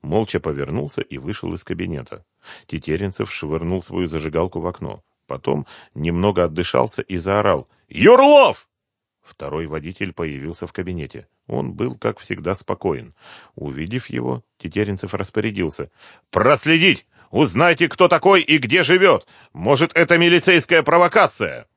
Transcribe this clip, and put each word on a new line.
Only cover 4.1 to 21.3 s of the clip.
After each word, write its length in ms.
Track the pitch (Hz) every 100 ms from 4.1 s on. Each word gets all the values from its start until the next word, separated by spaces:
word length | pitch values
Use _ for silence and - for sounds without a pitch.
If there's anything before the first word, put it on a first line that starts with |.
| 78 78 80 92 80
в 60 | 85
окно. 360 | - 71 50 _ _ _
Потом 400 | 65 - 147 139 - _
немного 500 | - 78 85 101 87
отдышался 560 | 87 78 85 - 64 -
и 160 | - 90
заорал: 520 | 82 101 101 80 - _ _
«Юрлов!» 800 | - 190 247 277 294 262 - _ _ _ _ _ _
Второй 440 | _ - 71 76 80
водитель 460 | 78 76 92 95
появился 540 | 85 82 69 71 82 80
в 60 |
кабинете. 560 | - 90 90 69 - - _ _
Он 260 | 131 123
был, 240 | 101 123 123
как 220 | 113 95
всегда, 360 | - 82 82
спокоен. 600 | 95 - 92 95 69 - _ - - -
Увидев 540 | - 73 67 82 123 -
его, 340 | 123 120 123 _ _
Тетеренцев 560 | - 95 104 95 98
распорядился: 760 | 101 - - 110 101 82 - - _ - - _
«Проследить! 760 | - 113 143 151 165 185 139 _ _ _
Узнайте, 580 | 101 135 90 170 170 170
кто 200 | - 180
такой 340 | 165 185 190
и 160 | 151 151
где 240 | 123 165
живёт! 440 | 160 185 190 110 _ _ _
Может, 440 | 71 92 139 160 160
это 220 | 170 170
милицейская 640 | 175 175 175 175 - 170
провокация!» 840 | 147 170 175 226 175